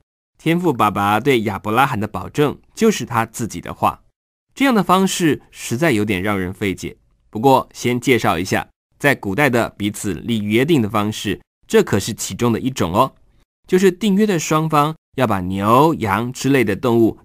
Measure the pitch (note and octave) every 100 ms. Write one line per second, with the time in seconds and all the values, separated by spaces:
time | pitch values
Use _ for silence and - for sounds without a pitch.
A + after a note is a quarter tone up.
0 | _ _ _ _ D#3 E3+ F3 A#2 G#2+ G2
1 | G2+ G#2+ C#3+ B2+ G#2 F#2+ G#2 A2+ C#3 A#2+
2 | G#2 - F#2 - D3 - _ - A3 -
3 | A#2 A#2 A2+ - G#2+ F2 - - G#2+ -
4 | _ _ _ _ _ - C4+ A3+ F3+ F#3
5 | F#3+ - E3 B2+ _ - - A#2 E3 G#2+
6 | G#2+ F#2 G#2 G2 F2+ F#2 G#2 F2 - -
7 | _ _ _ A2 C3+ B2+ - - A#2+ B2
8 | C#3 A#2 A2+ F2 F#2 G#2+ - _ _ -
9 | C#3+ B2 G2+ F#2+ D3 A#2+ G#2 - G#2 G#2
10 | G#2 D#2 A2 A2+ G#2 A2 C#3 D3+ G#2+ A2
11 | G#2 A2 G#2 E2+ _ _ - A3 - G#2
12 | - G#2+ - - A#2+ G#2+ C3 C3+ E2+ G2
13 | C3+ _ _ _ _ _ - F#3 F#3+ F3+
14 | A3 F#3+ G#3+ F3 - D#3 D#3+ D3+ D3 D#3
15 | _ - A#2+ G2 F2+ G2 G2+ B2 D#3+ -
16 | G#2+ G2 A#2+ - C3+ C#3 A2 G2 B2+ A#2
17 | A2 -